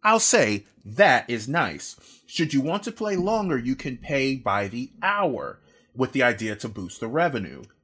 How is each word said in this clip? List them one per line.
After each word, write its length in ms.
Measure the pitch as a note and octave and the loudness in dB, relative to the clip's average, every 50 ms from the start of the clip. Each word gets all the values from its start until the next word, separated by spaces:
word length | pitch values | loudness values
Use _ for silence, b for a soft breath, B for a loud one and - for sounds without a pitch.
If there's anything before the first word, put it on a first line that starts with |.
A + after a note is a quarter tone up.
| _ | _
I'll 160 | G#3+ A3 A3+ | 4 4 6
say, 440 | - - - A#3 D3+ G#2+ G#2+ G2 - _ _ _ _ | 4 4 6 6 4 4 2 -2 -4 _ _ _ _
that 440 | G2+ G#2+ A#2 G3+ F#3 C3+ A#2 G#2 - | -14 4 6 6 6 6 4 2 0
is 200 | A#2+ A#2 A2 A#2+ | -6 -6 -4 -2
nice. 480 | C#3+ E3+ D3+ G2 D#2+ C#2+ - - - B B B B B B | 0 0 0 0 -2 -8 -12 -14 -16 B B B B B B
Should 280 | _ - - E3+ D3 - | _ -2 -2 -2 2 2
you 60 | C#3 | 0
want 240 | C3 D3+ E3+ G#3 G3+ | 0 0 -2 -4 -4
to 80 | A#3+ - | -6 -8
play 240 | - A3+ G#3+ G3+ | -4 -4 -2 0
longer, 420 | F#3 F3+ G3 A3 A3 G#3 F#3 D#3 B2+ | 0 0 0 0 0 0 0 -2 -2
you 160 | A#2 B2 C3 | -2 -2 -4
can 220 | - - D3 B2+ | -4 -4 -8 -8
pay 400 | A#2 - - D3+ C#3 C3+ C3+ C3+ | -10 -8 -4 -2 0 0 0 -2
by 320 | C3 A#2 G#2 G2 G2+ G2+ G2 | -2 -2 0 0 0 0 -2
the 220 | F#2 A#2+ B2+ C3+ _ - - | -4 -8 -10 -10 _ -4 -2
hour, 560 | C#4+ D4+ D#4 C#4+ E3+ C3 G#2 - - - - b b b b b b b | -2 0 2 0 0 -2 -4 -8 -10 -12 -14 b b b b b b b
with 160 | A#2 C3 B2 - | -2 -2 -2 2
the 100 | C#3 B2+ | 2 2
idea 320 | B2 A#2 G2 A2 A2 G#2+ | 2 2 0 -4 -6 -6
to 120 | G2+ - A#2 | -6 -8 -10
boost 320 | G#2 G#2 F#2+ E2+ - - | -8 -8 -12 -12 -10 -10
the 80 | - A2+ | -10 -6
revenue. 540 | A#2 D#3 E3+ F3 C3+ A#2 G2 D#2+ C2 C#2 C#2 - _ _ | -2 0 0 0 0 -2 -6 -6 -10 -16 -18 -20 _ _